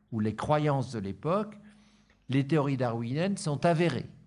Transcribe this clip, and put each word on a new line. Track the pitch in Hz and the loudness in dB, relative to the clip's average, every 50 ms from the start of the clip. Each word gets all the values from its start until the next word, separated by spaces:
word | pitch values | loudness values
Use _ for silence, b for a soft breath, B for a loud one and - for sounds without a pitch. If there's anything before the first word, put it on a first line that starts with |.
| b b | b b
ou | 120 110 | -4 -2
les | 107 110 107 | -2 -2 -2
croyances | - - - 151 151 147 151 139 135 120 - | -2 0 0 2 2 2 2 0 0 -2 -4
de | 117 110 | -6 -6
l'époque, | 95 98 95 - - 151 180 208 214 214 - - B B B B B B B B B B B B B - | -6 -6 -8 -6 -4 -2 -2 -2 -2 -6 -10 -20 B B B B B B B B B B B B B -2
les | 123 139 139 | 0 0 2
théories | 139 160 156 135 143 139 | 2 2 2 2 2 0
darwiniennes | 123 127 120 113 117 120 117 131 151 180 196 202 | 0 0 -2 -2 -2 -4 -4 -2 -2 0 -2 -2
sont | 190 - 156 143 - - | -2 -2 -4 -2 2 4
avérées | 170 170 156 175 165 131 113 - - - - - | 4 4 4 4 2 2 -2 -6 -8 -14 -20 -20